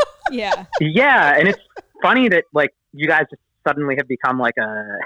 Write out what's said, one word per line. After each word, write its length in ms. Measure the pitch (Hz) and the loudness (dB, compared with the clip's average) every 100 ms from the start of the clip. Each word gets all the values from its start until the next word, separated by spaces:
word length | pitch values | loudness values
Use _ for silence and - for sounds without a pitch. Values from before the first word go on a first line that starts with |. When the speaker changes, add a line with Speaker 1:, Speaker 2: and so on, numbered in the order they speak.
| 571 - 807 | -2 -4 -6
Speaker 1:
Yeah. 340 | 240 202 - 185 - | -6 -4 -6 -4 -4
Speaker 2:
Yeah, 540 | 156 185 285 233 147 143 | 0 2 4 4 4 4
and 100 | 185 | 2
it's 100 | 220 _ - _ - | -2 _ -20 _ -4
funny 260 | 190 247 240 | 0 2 2
that, 160 | 170 - | 2 0
like, 160 | 151 139 _ _ | -2 -2 _ _
you 140 | 143 151 | -6 0
guys 160 | 156 147 | 0 0
just 120 | 139 _ _ 151 | -8 _ _ -4
suddenly 300 | 143 143 135 | -2 -2 -4
have 120 | 131 | -4
become, 300 | 127 131 127 | -4 -2 0
like, 180 | 117 123 | -2 -2
a, 380 | 110 107 104 101 | -6 -8 -10 -12